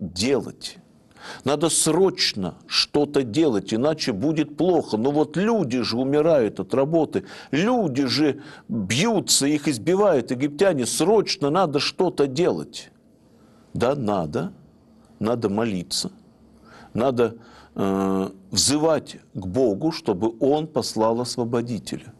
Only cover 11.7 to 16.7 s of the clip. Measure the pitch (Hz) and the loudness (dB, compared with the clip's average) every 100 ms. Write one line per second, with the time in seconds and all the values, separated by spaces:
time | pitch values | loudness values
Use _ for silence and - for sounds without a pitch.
11.7 | 139 - - 180 - 151 131 175 87 - | 0 -2 0 0 2 0 2 0 0 -6
12.7 | - - _ _ _ _ _ - - - | -14 -20 _ _ _ _ _ -20 -20 -14
13.7 | - 120 143 104 101 78 123 185 - - | -2 0 0 0 0 -2 -4 -6 -8 -20
14.7 | _ _ _ _ - 104 120 107 101 117 | _ _ _ _ -6 -2 0 0 0 -2
15.7 | 92 82 - - - - _ - - - | -2 -4 -6 -6 -10 -20 _ -20 -20 -20